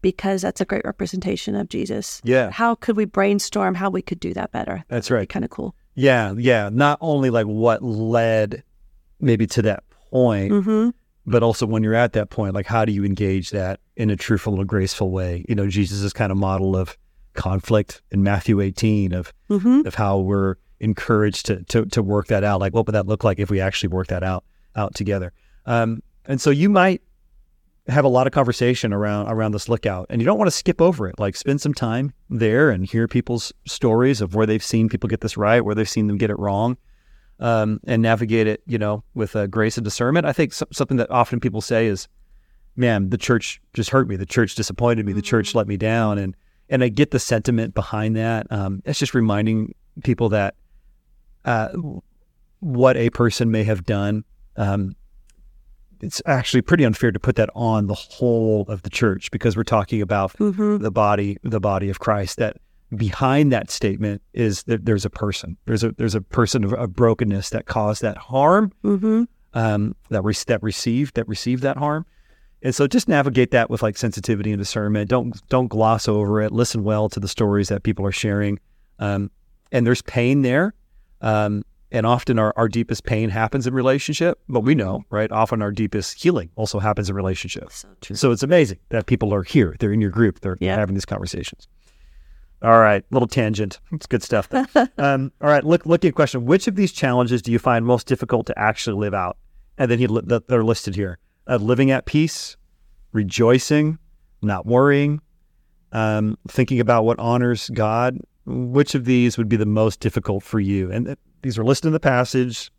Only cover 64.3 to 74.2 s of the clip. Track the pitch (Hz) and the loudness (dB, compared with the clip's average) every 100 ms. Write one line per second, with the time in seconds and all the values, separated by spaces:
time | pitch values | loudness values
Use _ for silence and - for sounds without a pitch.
64.3 | - 113 95 - 113 90 104 98 - 104 | -2 -2 -2 -4 -2 0 0 -2 -4 -6
65.3 | 98 85 - - 113 113 - 117 104 95 | -4 -10 -12 -4 -2 -2 -2 -2 -2 -2
66.3 | - 110 127 98 120 120 87 117 110 113 | 0 2 0 -2 -2 -6 2 2 2 0
67.3 | 98 - - - 113 107 107 113 98 - | -2 -4 -8 -4 -2 -2 -2 -4 -6 -4
68.3 | 131 147 190 208 _ 208 202 220 220 233 | 2 4 4 2 _ -2 0 2 2 0
69.3 | _ _ 120 113 104 107 - _ 107 98 | _ _ -2 0 0 -2 -6 _ -2 0
70.3 | 107 - 110 107 - 120 120 143 - 113 | -2 -2 -2 -2 -4 -2 0 -2 -4 -4
71.3 | 104 120 127 135 135 147 156 - _ _ | -6 -4 -2 -2 -2 -2 -4 -6 _ _
72.3 | _ _ _ 131 123 143 247 - 151 139 | _ _ _ -4 0 2 2 4 2 4
73.3 | 127 123 123 113 117 110 101 117 101 | 2 4 2 2 0 -2 -2 -4 -4